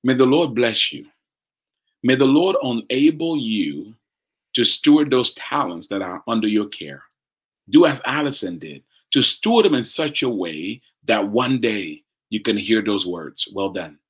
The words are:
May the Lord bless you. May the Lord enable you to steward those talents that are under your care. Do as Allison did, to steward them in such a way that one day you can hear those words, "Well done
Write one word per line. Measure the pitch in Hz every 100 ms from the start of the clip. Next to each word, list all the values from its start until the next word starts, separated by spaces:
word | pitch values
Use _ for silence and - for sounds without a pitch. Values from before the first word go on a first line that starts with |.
May | 127
the | 127
Lord | 127 151 160
bless | 110 120 107 -
you. | - - _ _ _ _ _ _ _ _ _
May | 120
the | 131
Lord | 135 147 185 190
enable | 131 117 - 127 151 156 165 156
you | 113 110 78 73 101 113 _ _ _ _ _
to | -
steward | 113 - 147 151 147
those | 127 120
talents | - - 143 107 87 82
that | 98
are | 92 92 -
under | 113 107
your | 107 101
care. | - 76 69 _ _ _ _ _ _ -
Do | 143
as | 165 135
Allison | - 143 147 - 92 82
did, | 80 69 _ _ _
to | 135
steward | - - 220 233
them | 208
in | 135
such | 113 - 151 147
a | 131
way | 107 87 78 90 120 _ _
that | - 110 101
one | 113 123 131
day | 113 104 87 101 _ _ _
you | 107
can | 117 104
hear | 104 110
those | 107 101
words, | 90 87 76 - -
"Well | 98 98
done | 92 76 73